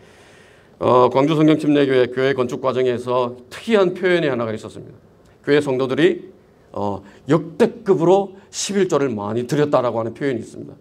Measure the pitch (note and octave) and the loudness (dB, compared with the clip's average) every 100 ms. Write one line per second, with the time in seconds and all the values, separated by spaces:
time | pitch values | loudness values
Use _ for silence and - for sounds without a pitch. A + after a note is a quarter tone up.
0 | - - - - - _ _ - F2+ B2 | -20 -20 -20 -20 -20 _ _ -4 2 4
1 | B2 C3 C#3+ D#3 D#3 D3+ D3 C#3+ C#3 C3 | 4 4 2 2 4 2 2 2 2 2
2 | B2 B2+ C3 C3 B2+ C3+ B2+ B2 B2+ A#2 | 0 0 -2 0 -2 -2 -4 0 0 -2
3 | B2 B2 A#2+ B2 - - - G#3+ F#3 F#3 | -2 -2 -2 -6 -18 -14 -2 2 2 0
4 | F#3 F3 D3+ A#2+ A2+ G#2+ G2+ - - - | 0 0 0 -2 -4 -6 -10 -16 -20 -20
5 | - _ _ _ - D3 C#3+ B2+ C3 B2+ | -20 _ _ _ 0 2 2 -2 -2 2
6 | F3+ - - - _ _ _ - G2+ F#2+ | 2 0 -8 -20 _ _ _ -8 -6 -6
7 | - - - D#3 E3 - A#3 - - D3+ | -12 -12 -2 0 0 0 0 0 0 2
8 | E3+ G3 G3 - - - - G3+ F#3 D3+ | 4 4 2 -8 -16 -10 -4 0 2 2
9 | C#3 G#2 G2+ A2+ B2 D3 D3+ C#3+ A#2+ A2+ | 0 -4 -4 -4 -2 0 2 2 0 -2
10 | A2+ A2+ C#3+ A#2 G#2 - - - | -6 -4 -4 -4 -8 -16 -16 -18